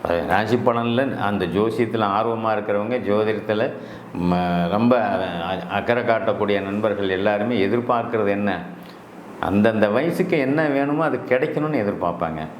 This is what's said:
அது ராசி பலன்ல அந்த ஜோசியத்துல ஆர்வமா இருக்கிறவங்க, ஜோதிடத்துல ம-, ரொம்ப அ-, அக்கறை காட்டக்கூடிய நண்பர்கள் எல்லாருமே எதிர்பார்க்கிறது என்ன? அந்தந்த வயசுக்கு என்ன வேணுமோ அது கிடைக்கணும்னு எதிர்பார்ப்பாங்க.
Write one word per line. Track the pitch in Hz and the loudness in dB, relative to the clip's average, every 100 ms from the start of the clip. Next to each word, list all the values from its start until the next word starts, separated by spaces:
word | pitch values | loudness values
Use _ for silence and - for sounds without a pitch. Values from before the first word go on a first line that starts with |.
அது | - 85 78 | 0 0 2
ராசி | 90 107 120 | 0 2 2
பலன்ல | 123 117 117 117 135 87 | 2 2 0 0 0 -2
அந்த | 101 101 90 | -2 0 0
ஜோசியத்துல | 90 110 113 113 113 | 2 0 2 0 2
ஆர்வமா | 104 98 113 113 113 | 0 2 0 0 0
இருக்கிறவங்க, | 107 107 101 104 127 | -2 0 -2 0 -4
ஜோதிடத்துல | 95 104 110 107 101 107 131 - - - - - | 0 0 2 -2 -2 0 0 -4 -12 -16 -12 -2
ம-, | 87 90 90 87 85 | 0 2 2 0 0
ரொம்ப | 101 117 123 | 2 4 4
அ-, | 107 95 92 85 85 92 90 | 2 -2 -4 -4 -4 -6 -4
அக்கறை | 101 98 120 | -4 0 0
காட்டக்கூடிய | 117 113 101 101 101 101 | 2 0 2 0 2 0
நண்பர்கள் | 98 101 107 101 98 | 0 0 0 0 0
எல்லாருமே | 92 104 104 110 120 98 | 2 2 2 2 2 2
எதிர்பார்க்கிறது | 120 120 120 117 113 101 | 0 0 -2 0 0 0
என்ன? | 101 101 90 87 - - - - - - - | 0 0 -2 -6 -14 -16 -18 -20 -20 -18 -8
அந்தந்த | - 92 110 110 104 | -2 4 4 4 2
வயசுக்கு | 110 160 170 180 165 | 4 0 0 0 2
என்ன | 131 147 156 | 2 2 2
வேணுமோ | 139 143 147 | 2 0 0
அது | 160 123 123 | 0 -2 0
கிடைக்கணும்னு | 127 151 156 151 147 101 | 0 2 -2 -2 0 0
எதிர்பார்ப்பாங்க. | 92 87 85 82 78 78 - | 0 -2 -2 -4 -4 -8 -10